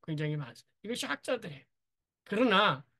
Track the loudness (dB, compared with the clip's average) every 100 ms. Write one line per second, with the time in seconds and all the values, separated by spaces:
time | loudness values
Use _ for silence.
0 | -8 -4 -2 -4 -8 -14 -20 _ -8 -6
1 | -4 -6 -4 -4 -6 -14 -18 _ _ _
2 | _ _ -4 2 4 6 4 2 -4 _